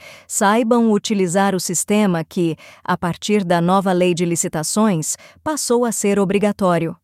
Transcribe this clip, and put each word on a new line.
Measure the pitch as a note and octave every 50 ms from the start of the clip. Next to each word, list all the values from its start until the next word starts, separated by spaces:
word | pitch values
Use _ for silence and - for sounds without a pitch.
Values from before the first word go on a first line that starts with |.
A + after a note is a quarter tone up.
| - - - - -
saibam | _ - - G#3+ G3 G#3+ A#3 C4 A3+ B3 A#3+ A#3 A3+ G#3
utilizar | G3+ - - A3 G3+ F#3 F3 D#3+ G3 G3 G3+ F#3+
o | F3+
sistema | - - F3 - - - G3+ G#3+ G#3+ F#3+ F3 E3 D#3+
que, | _ - F#3+ E3+ E3 D3+ - - - - - _
a | - F3
partir | - F#3 E3+ E3 - - - G#3 G#3 F#3+
da | E3+ F3 E3+
nova | E3+ F3 F#3+ G3 F#3 G3 F3+
lei | F3+ F3+ F3+ F3
de | D#3+ F3+
licitações, | F3 E3+ D#3+ - - - D#3+ D#3 - - G#3 A3 A3 F#3 D#3+ D3 - - - - - - - _
passou | D#4 D#4 C4+ - - A#3+ A#3+ B3
a | A#3 G#3
ser | - - G3+ G3+ G3+
obrigatório. | G3+ F3 G3 G3+ G3+ G#3 G3+ - G3+ F3+ F3 E3 E3 D#3+ - _